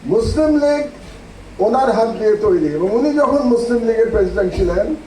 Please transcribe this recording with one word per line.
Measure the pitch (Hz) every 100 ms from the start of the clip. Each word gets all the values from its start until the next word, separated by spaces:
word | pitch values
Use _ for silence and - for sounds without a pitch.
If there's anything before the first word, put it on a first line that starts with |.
| -
মুসলিম | 226 - 302 311 302
লীগ | 285 294 285 - - - - - - -
ওনার | 202 254 269
হাত | 208 226
দিয়ে | 190 214 208
তৈরি, | 214 175 151
এবং | 151 190
উনি | 226 294
যখন | 294 262 277
মুসলিম | 247 233 240 240 226
লীগের | 226 226
প্রেসিডেন্ট | 214 185 190 185
ছিলেন | - 180 175 - 311